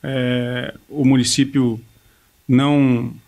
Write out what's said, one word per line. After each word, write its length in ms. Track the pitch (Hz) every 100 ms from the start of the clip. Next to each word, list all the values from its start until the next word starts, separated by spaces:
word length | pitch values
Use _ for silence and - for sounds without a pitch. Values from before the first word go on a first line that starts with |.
é, 680 | 143 135 123 123 123 123 127 - _
o 160 | 147 131
município 720 | 135 120 - 139 143 123 113 - _ _ _ _ _ -
não 680 | 127 143 147 135 120 117 113